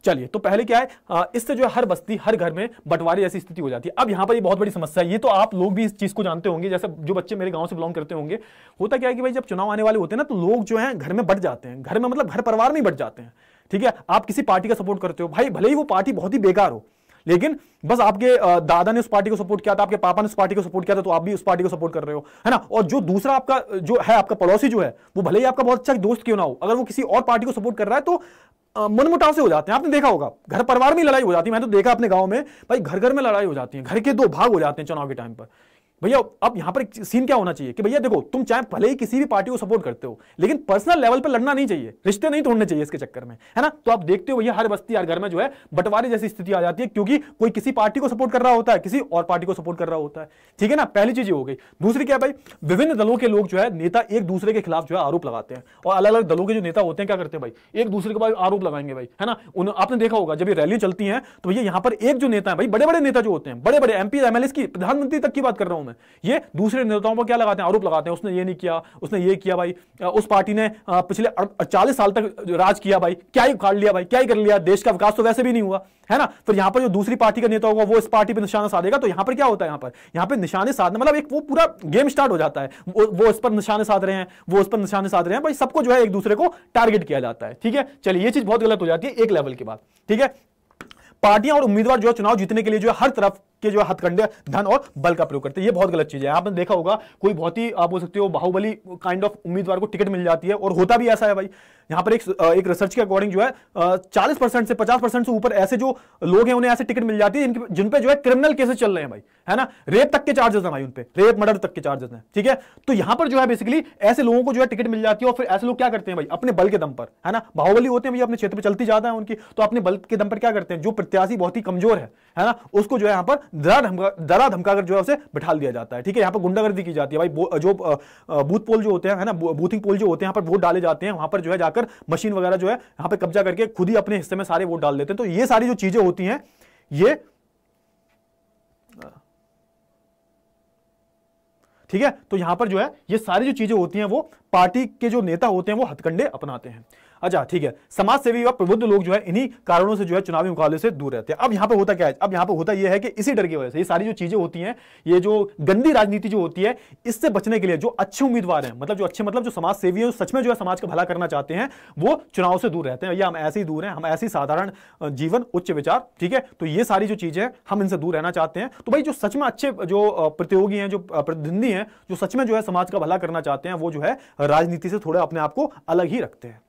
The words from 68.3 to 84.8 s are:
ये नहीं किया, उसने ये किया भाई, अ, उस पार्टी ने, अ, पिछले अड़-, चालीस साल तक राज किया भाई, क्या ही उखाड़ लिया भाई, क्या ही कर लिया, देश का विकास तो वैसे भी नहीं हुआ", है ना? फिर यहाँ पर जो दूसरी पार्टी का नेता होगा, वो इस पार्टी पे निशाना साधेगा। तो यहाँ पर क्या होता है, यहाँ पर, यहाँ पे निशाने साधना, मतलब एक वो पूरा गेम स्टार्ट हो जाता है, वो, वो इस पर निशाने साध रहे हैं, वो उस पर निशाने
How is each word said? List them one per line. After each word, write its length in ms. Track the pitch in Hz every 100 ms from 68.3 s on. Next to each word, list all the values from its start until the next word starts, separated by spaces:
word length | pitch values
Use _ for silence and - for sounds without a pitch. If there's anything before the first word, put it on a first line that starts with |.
ये 120 | 180
नहीं 100 | 185
किया, 280 | 175 175 165 - -
उसने 160 | 151 190
ये 160 | 180 190
किया 200 | 202 180
भाई, 180 | 175 175 _ _
अ, 40 | 180
उस 200 | 180 208
पार्टी 280 | 202 196
ने, 120 | 208 220 214 -
अ, 120 | 180
पिछले 280 | 180 202 226
अड़-, 360 | - 202 -
चालीस 320 | - 196 226 254
साल 160 | 202
तक 240 | 208 214 - 175
राज 280 | 170 185 202
किया 180 | 196 190
भाई, 160 | 175
क्या 280 | 180 _ 254
ही 100 | 247
उखाड़ 220 | 233 202 202
लिया 160 | 208
भाई, 120 | 185
क्या 160 | 180 247
ही 60 | 254
कर 100 | 220
लिया, 220 | 208 202
देश 240 | 170 196
का 80 | 233
विकास 240 | 185 208
तो 80 | 214
वैसे 200 | 226 226
भी 100 | 247
नहीं 100 | 233
हुआ", 220 | 196 190 - _ _
है 80 | 247
ना? 80 | 285 - -
फिर 100 | 196
यहाँ 140 | 190
पर 100 | 226
जो 80 | 254
दूसरी 280 | 190 202 240
पार्टी 240 | 220 214
का 80 | 226
नेता 200 | 220 220
होगा, 160 | 214
वो 120 | 208 226
इस 100 | 220
पार्टी 260 | 220 208
पे 60 | 226
निशाना 280 | 208 214 208
साधेगा। 300 | 185 180 277
तो 80 | 254
यहाँ 180 | 185
पर 100 | 196
क्या 120 | 254 269
होता 180 | 202
है, 40 | 170
यहाँ 100 | 147
पर, 140 | 127 - - 165
यहाँ 100 | 180
पे 100 | 254
निशाने 360 | 170 190 214
साधना, 260 | - 180 214
मतलब 180 | 269 294
एक 120 | 294
वो 80 | 277
पूरा 260 | 294 277 - - 156
गेम 220 | 180 285
स्टार्ट 240 | - 233
हो 60 | 175
जाता 220 | 156 143
है, 100 | 139 - -
वो, 180 | 185 214
वो 200 | 180 220
इस 120 | 220
पर 120 | 247
निशाने 340 | 214 208 214
साध 200 | 208 196
रहे 120 | 190 190
हैं, 100 | 185 - -
वो 120 | 190
उस 80 | 196
पर 100 |
निशाने 300 | 220